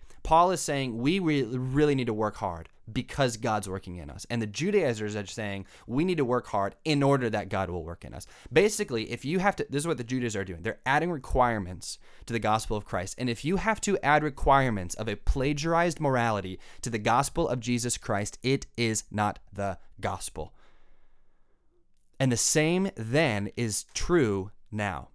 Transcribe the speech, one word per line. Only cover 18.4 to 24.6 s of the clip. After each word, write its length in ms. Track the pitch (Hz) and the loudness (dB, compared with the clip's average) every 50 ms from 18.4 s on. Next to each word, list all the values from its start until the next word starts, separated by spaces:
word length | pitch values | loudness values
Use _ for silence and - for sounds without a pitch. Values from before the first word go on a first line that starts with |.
it 240 | - 127 135 135 - - - - | -2 0 0 0 -2 -6 -4 -2
is 260 | 120 113 110 - - - | -2 0 0 -2 -4 -4
not 280 | - 104 104 104 101 - - - - | -2 0 0 0 -2 -4 -10 -14 -8
the 240 | 98 101 98 92 - - - - - | -6 -4 -4 -6 -8 -12 -18 -12 -6
gospel. 540 | 95 95 95 - - - - - 78 - - - - - - - - - - - - - - - - - - _ _ _ _ _ _ _ _ _ _ _ _ _ _ _ _ - | -6 -4 -4 -6 -8 -10 -10 -10 -12 -12 -14 -20 -20 -20 -20 -20 -20 -20 -20 -20 -20 -20 -20 -20 -20 -20 -20 _ _ _ _ _ _ _ _ _ _ _ _ _ _ _ _ 0
And 120 | 135 131 | 2 2
the 60 | 120 110 | 2 2
same 520 | - - - 156 151 160 175 185 190 196 - | 2 2 4 4 4 4 2 2 0 -2 -4
then 540 | - 113 110 120 151 165 135 107 101 101 104 - - | -6 -4 0 2 2 2 2 2 0 -2 -4 -4 -4
is 280 | 120 110 101 - - - - | -4 -2 -2 -4 -6 -8 -6
true 560 | - - - 175 170 131 107 98 98 95 98 - - | -4 0 2 4 4 4 4 2 0 -4 -6 -12 -18